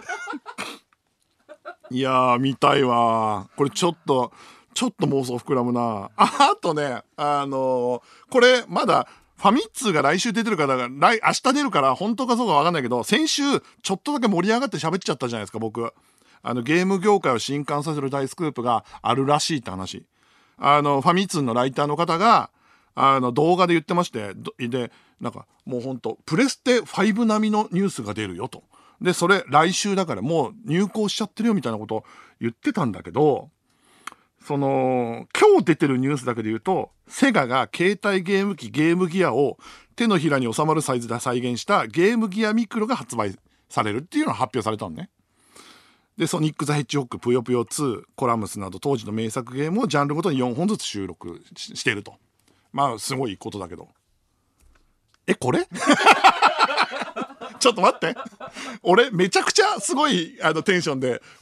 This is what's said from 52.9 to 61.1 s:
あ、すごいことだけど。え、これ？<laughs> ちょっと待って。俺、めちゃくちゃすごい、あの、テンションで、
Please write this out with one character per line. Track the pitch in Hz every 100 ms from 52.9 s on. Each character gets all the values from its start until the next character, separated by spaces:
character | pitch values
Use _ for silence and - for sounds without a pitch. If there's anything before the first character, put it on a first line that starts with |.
あ、 | 113
す | -
ご | 131 131
い | 92
こ | 110
と | 101
だ | 90
け | 85
ど。 | 80 _ _ _ _ _ _ _ _ _ _ _ _ _ -
え、 |
こ | - 123
れ？ | 302 359
<laughs> | 196 - - 403 - 381 - 339 - - 294 - 277 - - - 269 - -
ち | 254
ょ |
っ |
と | 226
待 | 180 175
っ |
て。 | 165 240 - - - - - -
俺、 | - 190 262
め | 185 185
ち | 381
ゃ |
く | 370
ち | -
ゃ | 415 359
す | -
ご | 269 302
い、 | 185 170 -
あ | 170
の、 | 156
テ | 151 180
ン |
シ | 160
ョ |
ン | 135
で、 | 131